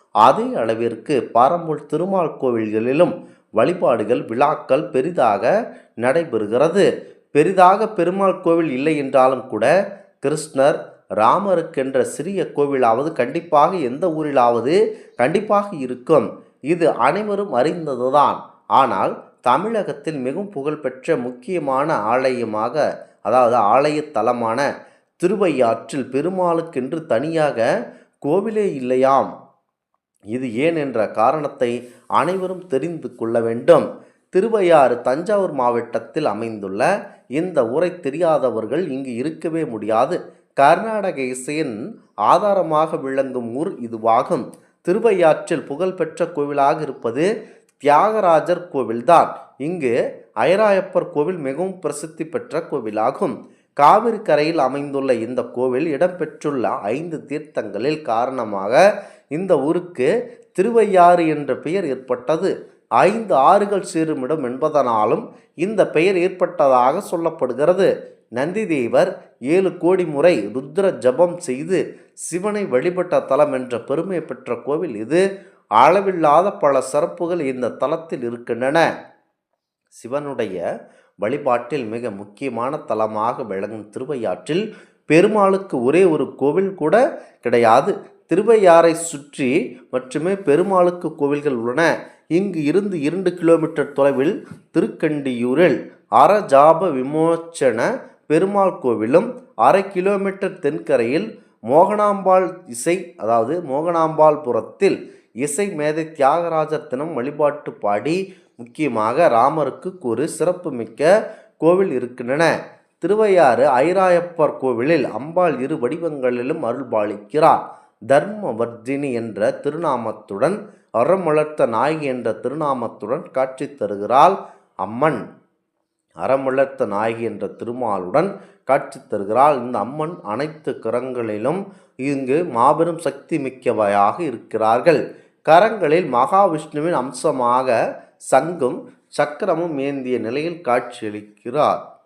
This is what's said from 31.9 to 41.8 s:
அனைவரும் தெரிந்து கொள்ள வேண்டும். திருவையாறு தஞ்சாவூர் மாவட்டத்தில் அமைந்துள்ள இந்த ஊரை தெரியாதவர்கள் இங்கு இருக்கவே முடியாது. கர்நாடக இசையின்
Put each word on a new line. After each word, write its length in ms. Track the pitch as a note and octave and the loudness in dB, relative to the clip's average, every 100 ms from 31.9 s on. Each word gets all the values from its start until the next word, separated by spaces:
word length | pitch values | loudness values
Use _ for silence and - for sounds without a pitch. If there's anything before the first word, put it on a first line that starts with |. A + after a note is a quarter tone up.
| - _ | -20 _
அனைவரும் 540 | G#2+ D3 F#3+ F#3 F#3 F3+ | 0 0 -2 -6 -8 -4
தெரிந்து 440 | C3 D#3+ E3 B2 | -4 -4 -8 -12
கொள்ள 260 | - A2+ A#2 | -8 -4 -2
வேண்டும். 480 | A2+ A#2 C#3 D#3+ G2+ - - _ _ | -2 -4 4 4 4 -8 -20 _ _
திருவையாறு 640 | F#3 A3 A3 F3+ D#3+ C3 A#2+ | -2 0 0 4 6 6 2
தஞ்சாவூர் 540 | B2 C3+ F3+ G#3 F#3+ D3 | -2 -4 -2 -2 -2 -2
மாவட்டத்தில் 760 | B2 A#2 A#2 A2+ - - C#3+ | 0 0 -4 -8 -6 -4 -4
அமைந்துள்ள 640 | G#2 A2+ A2 G2 F#2+ C#3 G#3 G#3+ - _ | -4 -6 -8 -8 -2 0 -2 -6 -20 _
இந்த 280 | C3 F#3 D#3 A#2 | -6 -2 -2 0
ஊரை 220 | C3+ F3 F3 | 0 -2 -4
தெரியாதவர்கள் 880 | - D3 E3+ D3+ C3 A2 G#2+ C#3 F3+ | -8 -2 0 2 0 -2 -4 -4 -4
இங்கு 260 | C3 C3 | -6 -8
இருக்கவே 500 | A#2 C#3+ D#3+ F3 D#3+ D3+ | -6 -6 -6 -8 -6 -6
முடியாது. 520 | A2 G#2 A2 C3+ F3 - _ _ - | -6 -2 0 0 -2 -8 _ _ 2
கர்நாடக 640 | C#3 E3+ A3 G#3+ F#3+ D3+ | 4 4 0 -4 -6 -6
இசையின் 520 | B2+ B2+ C#3+ D3+ D#3 G#2+ | -6 -6 -8 -6 -4 -6